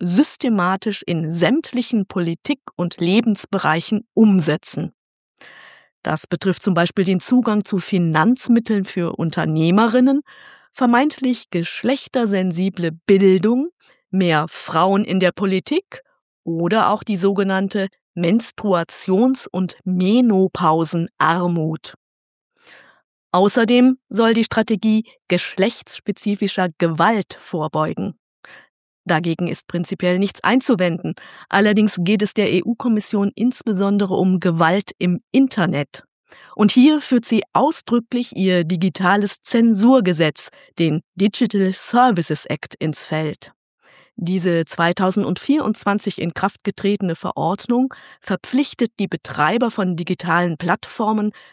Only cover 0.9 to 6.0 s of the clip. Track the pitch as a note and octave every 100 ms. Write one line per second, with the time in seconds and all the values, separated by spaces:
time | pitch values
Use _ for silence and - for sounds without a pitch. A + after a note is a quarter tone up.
0.9 | G3 - E3 D#3 E3+ F3 D4 - B3 A#3+
1.9 | A3 F#3+ F#3+ E3+ E3+ - D4 - - F3
2.9 | - E3+ G#3 A#3+ G3+ - G3 D#3 D#3+ -
3.9 | G#3 - - A3 F#3+ D3+ D3+ - - E3
4.9 | - _ _ _ _ - - - - _
5.9 | _